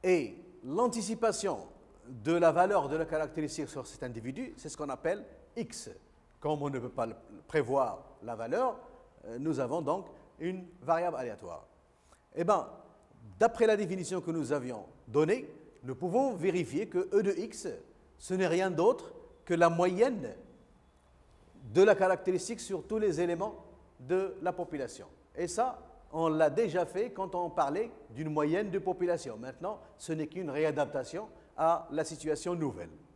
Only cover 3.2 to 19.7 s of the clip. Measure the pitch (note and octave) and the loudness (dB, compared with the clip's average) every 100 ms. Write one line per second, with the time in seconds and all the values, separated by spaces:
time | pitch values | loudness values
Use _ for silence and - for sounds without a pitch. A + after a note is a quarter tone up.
3.2 | D3+ D#3+ D3 D3+ C#3 C#3+ A#2+ - B2+ A#2+ | -2 -4 -6 -4 -6 -8 -10 -10 -10 -8
4.2 | A2+ C3+ C4 - D#3 - D3 B2+ D#3+ G3+ | -8 -8 -10 -10 -14 -8 -8 -2 -2 -2
5.2 | - - - - - - - - _ _ | -6 -20 -14 -10 -8 -8 -14 -16 _ _
6.2 | _ _ D3+ D3+ C#3+ C3+ A#2+ - A#2 A2 | _ _ -4 -2 -2 -4 -6 -4 -4 -4
7.2 | - G2+ - D#3 B2 C3+ B2 E2+ - - | -18 -20 -2 0 2 2 2 -2 -14 -16
8.2 | G#2+ A2+ A2+ F3+ B3+ G#3+ - - - - | -10 -8 -4 0 0 -2 -14 -20 -20 -20
9.2 | - A#2 D3+ C3+ B2 D#3+ C#3+ F3+ F#3+ - | -12 -6 -2 0 0 0 0 -2 -4 -18
10.2 | - - E3 F#3 F3+ - C3 E3 F3 C#3 | -20 -8 -6 -6 -10 -12 0 2 2 -2
11.2 | B2 G2+ F#2 D#2+ - _ _ _ _ _ | -6 -8 -10 -12 -14 _ _ _ _ _
12.2 | _ - E3+ G3 - - - - _ - | _ -4 4 4 2 -12 -20 -20 _ -20
13.2 | - - A3+ A#3 A3 G#3 F#3+ F#3+ D#3 F#3 | -20 2 4 6 4 6 2 -4 -4 -4
14.2 | E3+ E3 B2+ C#3+ B2 A2+ F2 - - C#3+ | -2 -2 0 -2 -2 -8 -12 -20 0 4
15.2 | D#3+ A#3+ - - - - B2 B2+ F3 G#3 | 4 2 -2 -16 -20 -16 -10 -6 0 2
16.2 | C4+ G3+ F3+ F3 C3+ C3+ A3 F3+ F#3 G3+ | 2 2 0 0 -2 -2 -2 -2 2 2
17.2 | G3 F#3+ A3 - F3+ F2+ - - _ _ | 2 0 -4 -8 -10 -10 -14 -20 _ _
18.2 | - F#3 F3+ E3+ F#3+ E3 F3 - - - | -4 0 2 4 2 4 4 4 -4 -18
19.2 | - - - E3+ E3+ | -20 -20 -2 6 6